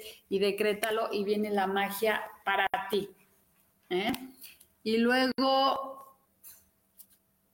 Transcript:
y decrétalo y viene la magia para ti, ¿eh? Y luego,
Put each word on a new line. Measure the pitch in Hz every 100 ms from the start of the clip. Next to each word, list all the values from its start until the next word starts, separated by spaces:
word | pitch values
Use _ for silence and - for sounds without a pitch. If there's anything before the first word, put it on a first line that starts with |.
| - - _
y | 196
decrétalo | 202 196 214 202 220 220 226
y | 208
viene | 202 208 214
la | 202 190
magia | 196 196 196 220 208 - -
para | - 196 196 185 -
ti, | 202 - - _ _ _ _ _ _ _
¿eh? | 180 214 262 262 - - - - _
Y | 214 226
luego, | 233 254 262 247 269 269 269 262 269 269 - _ _ _ - - _ _ _ _ - _ _ _ _